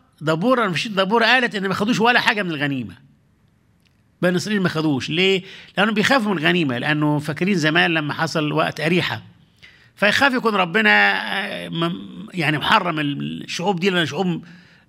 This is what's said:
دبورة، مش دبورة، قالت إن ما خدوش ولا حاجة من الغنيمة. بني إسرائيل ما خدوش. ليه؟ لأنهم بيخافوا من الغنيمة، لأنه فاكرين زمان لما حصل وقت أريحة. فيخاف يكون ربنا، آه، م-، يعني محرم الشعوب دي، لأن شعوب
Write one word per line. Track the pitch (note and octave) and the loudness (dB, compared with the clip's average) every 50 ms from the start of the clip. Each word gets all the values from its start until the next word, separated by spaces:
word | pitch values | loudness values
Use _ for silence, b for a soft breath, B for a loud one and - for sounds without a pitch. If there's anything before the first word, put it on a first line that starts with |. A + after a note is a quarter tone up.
| _ _ _ - | _ _ _ -6
دبورة، | D3 D3+ D#3+ D#3+ F3+ B3 C4 B3 A3+ F#3+ | -2 0 0 2 2 2 2 2 2 0
مش | E3+ D3 - A#3+ | -2 -2 -4 -2
دبورة، | G3+ F#3 F#3+ F#3 A3 A#3 A3 | 0 0 2 2 2 4 4
قالت | G#3+ B3 C4 A#3+ A#3 - | 4 4 4 2 0 -2
إن | G3+ F#3 G3 | -4 -4 -4
ما | F3+ | -2
خدوش | - G3+ G#3+ A#3 D#3+ | -2 0 0 0 2
ولا | A3 A#3+ B3 A3+ | 2 2 2 4
حاجة | - A#3 B3 G#3 G3 | 2 2 0 0 -2
من | F3 | -4
الغنيمة. | D#3+ C#3 C#3+ C#3+ C#3 C3 A#2 - - - - _ _ _ _ _ _ _ _ _ _ _ _ _ _ _ _ _ _ _ _ _ _ _ F3 | -4 -2 -2 -2 -2 -4 -6 -8 -12 -18 -20 _ _ _ _ _ _ _ _ _ _ _ _ _ _ _ _ _ _ _ _ _ _ _ 0
بني | F3+ F3+ | 0 0
إسرائيل | F3+ - G3+ G#3+ G3+ F#3 | 0 0 0 0 0 0
ما | E3 | 0
خدوش. | D3+ D#3+ D#3 D#3 C#3+ B2+ - - | 0 0 0 0 0 0 -2 -2
ليه؟ | D3+ E3+ F#3 F#3+ F#3+ F#3 F#3 B B B B B - F#3 | -2 0 2 2 2 0 -2 B B B B B -2 0
لأنهم | G3 A3 A3 | 0 2 2
بيخافوا | G#3+ F#3+ - B3+ - G#3 G#3+ G3 | 2 2 4 2 2 2 0 0
من | D#3 | 0
الغنيمة، | D3 E3+ F3 F3+ E3 C3+ A#2+ A#2+ | 2 2 2 2 2 0 -2 -2
لأنه | C3+ D3 D3+ D3+ D3+ D3+ D3+ D3 | -2 -2 0 0 2 2 2 0
فاكرين | D3+ - D3 - F3+ F#3+ G#3 | -2 -4 -4 -2 0 0 0
زمان | F3 D3 D#3 D3+ E3+ F3+ F3+ E3 | 2 2 2 2 4 2 2 2
لما | D#3+ D3+ C#3+ A#2+ | 0 -2 -4 -4
حصل | - D#3+ D#3+ - E3 D3+ D3+ D3+ | -4 -4 -2 -2 -2 -2 0 0
وقت | D3+ E3+ E3 - - | 0 0 -2 -2 -4
أريحة. | D3+ D#3+ F3 F3+ - - A#2+ A2 - - - _ _ _ B B B B B B B B B | -2 0 0 0 0 -2 -4 -8 -10 -14 -20 _ _ _ B B B B B B B B B
فيخاف | - G3 G#3 - - C4+ C#4 B3 | 0 0 2 2 2 2 2 2
يكون | A#3+ F#3+ A3+ G#3 | 0 0 0 0
ربنا، | G3 F#3 E3+ E3 A3 A3 G#3+ | 0 0 0 0 2 4 4
آه، | G#3 G#3 G3+ G3+ G3 F#3 F3 F#3+ G3 G3 G3 G3 F#3 F3+ F3 F3 | 4 4 4 4 2 0 -2 -2 -4 -4 -4 -6 -6 -8 -8 -6
م-، | E3+ E3 E3 E3+ F3+ F#3+ G3+ G3+ F#3 F3+ F#3 - - | -4 -2 -2 -2 -4 -6 -10 -14 -16 -16 -16 -10 -6
يعني | F3+ D#3 D3+ D#3 - | -4 -2 0 0 0
محرم | - - A3 A3 F#3 F3 D#3+ D3+ | 0 0 0 0 0 0 -2 -2
الشعوب | D3+ C#3+ C#3+ C#3 C#3+ D3 - - - - - - F3 G3+ G3+ E3 | -4 -4 -4 -4 -6 -8 -8 -10 -10 -10 -8 -4 -2 -2 0 0
دي، | E3+ G3 | 0 0
لأن | F3+ F3 E3 | 2 0 0
شعوب | - - - G3 F3+ E3 - B B B B B B B B B | -2 -2 -2 -2 -2 -2 -4 B B B B B B B B B